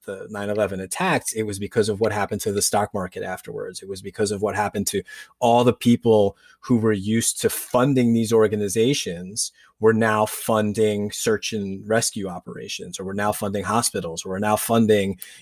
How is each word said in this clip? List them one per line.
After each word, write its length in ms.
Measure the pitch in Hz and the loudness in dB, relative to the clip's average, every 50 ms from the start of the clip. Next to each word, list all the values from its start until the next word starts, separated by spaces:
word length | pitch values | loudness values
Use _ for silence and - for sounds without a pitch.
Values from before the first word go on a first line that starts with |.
| _ | _
the 220 | - 98 95 104 113 | -12 -12 -12 -10 -10
nine 200 | 107 101 101 101 | -8 -6 -4 -2
eleven 320 | 104 104 107 95 98 92 | 0 0 0 0 -2 -4
attacks. 500 | 95 92 - - 175 190 160 127 - - | -8 -8 -6 -4 -2 0 0 0 -2 -4
It 120 | - 110 110 | -4 -4 -4
was 140 | 107 101 95 | -4 -4 -6
because 300 | 101 95 - 120 107 104 | -6 -2 0 0 0 2
of 140 | 107 98 | 0 0
what 100 | 113 107 | 0 0
happened 300 | 101 104 101 - 110 98 | 0 0 -2 -2 -4 -4
to 100 | - 110 | -2 -2
the 100 | 98 101 | -2 0
stock 320 | - - - 104 104 101 - | 0 0 0 0 0 -2 -4
market 300 | 101 92 90 - 98 98 | -6 -6 -8 -8 -10 -8
afterwards. 580 | 95 92 - - 110 107 104 101 98 92 - | -8 -10 -10 -12 -12 -10 -10 -10 -10 -12 -12
It 60 | - 95 | -12 -12
was 140 | 98 92 | -12 -12
because 300 | 98 98 - - 107 98 | -12 -8 -4 -2 -2 -2
of 100 | 104 98 | -2 -2
what 140 | 101 104 95 98 | -2 -2 0 0
happened 300 | 104 101 - 104 98 - | -2 -2 -2 -4 -4 -2
to 160 | - 98 - - - - - - _ - | -4 -4 -6 -6 -12 -20 -20 -20 _ 0
all 240 | - 117 117 120 123 | 2 4 6 6 6
the 80 | 123 | 4
people 640 | 113 - - 120 120 117 - 120 110 107 101 98 - _ _ _ _ _ | 2 4 4 4 4 4 6 6 6 6 6 4 0 _ _ _ _ _
who 180 | - - 127 113 | -2 0 2 2
were 140 | 107 113 | 4 2
used 480 | 107 98 95 104 110 117 113 - - - | 2 0 0 0 0 0 0 0 -2 0
to 80 | - 113 | 0 -2
funding 640 | - - - - - 123 123 143 139 127 123 117 117 | -2 -4 -4 0 2 2 4 4 4 4 4 4 4
these 200 | 113 113 104 113 | 2 2 2 4
organizations 1200 | 113 110 107 110 104 104 101 95 113 113 127 147 - - 101 87 85 90 92 104 117 - - - _ _ _ _ - | 4 4 4 2 0 -2 -2 0 2 2 2 2 0 -2 -6 -8 -8 -10 -10 -8 -8 -8 -8 -10 _ _ _ _ 2
were 140 | 107 110 113 | 4 4 4
now 320 | 110 113 110 107 107 107 | 4 4 2 4 2 2
funding 840 | - - - - - 113 107 104 104 101 110 107 107 104 104 104 104 | 0 -2 -4 -2 0 2 2 2 0 0 2 2 2 2 0 -4 -6
search 420 | - - - 117 110 104 - - - | -6 -4 -2 0 0 0 -2 -4 -6
and 340 | 107 101 98 95 98 101 104 | -6 -6 -6 -8 -8 -4 0
rescue 400 | 110 113 117 - - 110 98 95 | 0 0 0 -2 -4 -6 -6 -8
operations, 720 | 90 90 - - - - - - - - - 90 87 - | -8 -10 -12 -14 -14 -14 -12 -12 -12 -12 -12 -12 -12 -10
or 60 | 95 | -8
were 80 | 92 98 | -8 -6
now 180 | 101 104 104 | -2 -2 -2
funding 320 | 104 - 110 101 98 104 92 | -2 -2 -2 -4 -4 -4 -2
hospitals, 600 | 95 104 117 120 - - 104 85 85 82 85 - | 0 0 0 0 0 -2 -4 -6 -6 -8 -8 -8
or 40 | 98 | -6
were 100 | 92 95 | -4 -2
now 180 | 107 107 107 107 | 0 0 0 0
funding, 600 | - - 117 113 113 104 107 104 98 98 98 - - - - - | 2 2 4 4 6 6 4 4 2 0 -4 -8 -12 -20 -20 -8